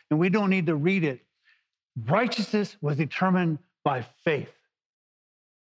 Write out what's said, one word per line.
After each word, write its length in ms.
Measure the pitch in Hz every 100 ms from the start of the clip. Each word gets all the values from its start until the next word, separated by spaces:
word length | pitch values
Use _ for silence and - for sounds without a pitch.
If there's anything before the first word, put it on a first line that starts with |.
| _
and 80 | 151
we 100 | 180
don't 220 | 214 202
need 160 | 190 165
to 80 |
read 300 | 156 156 190
it, 200 | 156 127 _ _ _ _ _ _ _ -
righteousness 800 | 110 185 240 240 196 214 202 -
was 160 | 147 143
determined 600 | 143 - 185 185 175 151 - _
by 180 | - 131 113 _
faith. 280 | - 147 - - _ _ _ _ _ _ _ _ _ _ _